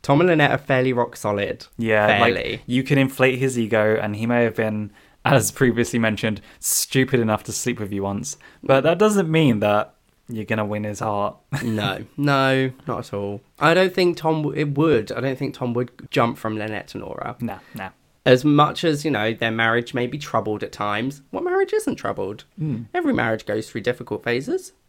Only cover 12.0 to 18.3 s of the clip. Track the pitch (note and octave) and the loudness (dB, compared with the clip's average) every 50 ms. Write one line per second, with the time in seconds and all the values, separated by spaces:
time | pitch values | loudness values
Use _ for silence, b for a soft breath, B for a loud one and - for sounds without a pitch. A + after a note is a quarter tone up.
12 | - - _ - C#3+ D3 C#3 C3+ C3+ C3 C3 C3 C3 C3 B2+ - - - A#2 - | -10 -12 _ -2 0 2 2 2 2 2 2 2 0 -2 -4 -8 -8 -8 -6 -6
13 | A#2+ - - G2+ G2+ G2+ G2+ G2+ _ _ _ _ D3 D3+ E3+ F#3 F#3+ F#3 F#3 F#3+ | -6 -8 -6 -6 -4 -6 -6 -10 _ _ _ _ 2 4 4 4 4 2 2 2
14 | F3+ F3 E3+ E3+ D#3+ D#3+ D#3+ D#3+ D3+ D3 D3 D3+ D#3 D3 C#3 C#3+ D#3 D#3+ C#3 A2 | 2 2 2 0 0 0 0 0 -2 -4 -2 -2 -4 -2 0 2 2 4 4 2
15 | G2+ - - A#2+ A#2+ C3+ C3 - C#3+ C3 - - C3 A#2+ A#2 A#2+ B2+ A#2+ _ - | 0 -2 -6 -4 -4 -4 -4 -4 -6 -8 -6 -6 -6 -4 -2 -2 -4 -4 _ -20
16 | - - - C#3 A#2 A#2 C3+ - - A2 A2 G#2+ G#2 G#2+ G#2+ G2+ - - - G#2 | -16 -4 0 0 0 0 -2 -4 -6 -6 -6 -6 -6 -6 -8 -10 -10 -10 -12 -12
17 | G2+ F#2+ - - - - A2 - A#2+ A2 F#2+ - - - - A2+ F#2+ F#2 _ _ | -12 -10 -10 -8 -8 -10 -8 -8 -8 -8 -8 -10 -16 -20 -14 -14 -14 -14 _ _
18 | _ _ _ _ _ C3 | _ _ _ _ _ 6